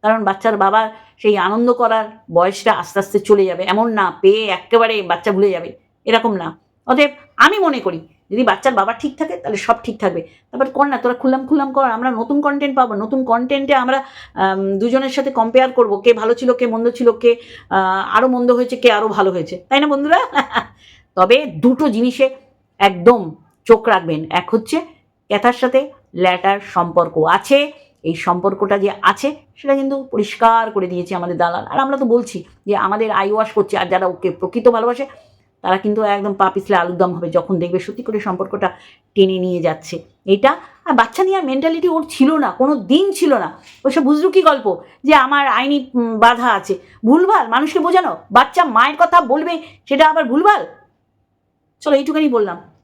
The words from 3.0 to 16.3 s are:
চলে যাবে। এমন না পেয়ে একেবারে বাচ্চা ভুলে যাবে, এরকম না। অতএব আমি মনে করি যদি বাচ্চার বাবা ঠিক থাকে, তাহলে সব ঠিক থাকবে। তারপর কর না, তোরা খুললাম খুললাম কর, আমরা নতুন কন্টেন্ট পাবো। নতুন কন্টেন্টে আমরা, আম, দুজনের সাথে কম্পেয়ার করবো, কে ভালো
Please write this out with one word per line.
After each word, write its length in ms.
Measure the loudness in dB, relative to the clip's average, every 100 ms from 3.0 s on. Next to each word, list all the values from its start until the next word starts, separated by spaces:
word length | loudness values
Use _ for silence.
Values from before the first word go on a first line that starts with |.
| -2 -4
চলে 260 | 2 2 2
যাবে। 180 | -2
এমন 240 | -2 0 0
না 300 | 0 -2 2
পেয়ে 260 | 2 2 0
একেবারে 560 | -6 0 2 2 0
বাচ্চা 300 | -2 -2 -2
ভুলে 180 | 0 0
যাবে, 220 | 0 -8 -18 _ _
এরকম 280 | -2 0 0
না। 260 | -4 -8 -14 _ _ -2
অতএব 240 | 2 2 0 _ 2
আমি 220 | 2 4
মনে 220 | 0 0
করি 280 | -4 -8 -14 _ _
যদি 120 | -2
বাচ্চার 300 | 0 2 0
বাবা 200 | 0 -2
ঠিক 260 | -4 -8 -8
থাকে, 180 | -8 -8
তাহলে 200 | -6 -6
সব 180 | -2 -2
ঠিক 160 | -2 -4
থাকবে। 280 | -4 -4 -12 _ _
তারপর 200 | -4 -4
কর 160 | 0 -2
না, 120 | 0
তোরা 160 | -2
খুললাম 320 | -2 -2 -2 0
খুললাম 260 | -2 0
কর, 180 | -2 -2
আমরা 200 | -2 -4
নতুন 300 | -4 -2 -2
কন্টেন্ট 360 | -2 -2 -4 0
পাবো। 180 | -2
নতুন 300 | -2 -4 -4
কন্টেন্টে 500 | -2 -2 0 -4 0
আমরা, 300 | 0 2 -2 -4 -18 -18
আম, 440 | -4 -2 -2 -2 -2
দুজনের 300 | 0 -2 -2
সাথে 220 | -4 -4
কম্পেয়ার 420 | -2 2 2 2
করবো, 280 | 2 0 2
কে 120 | 2
ভালো 220 | 2 2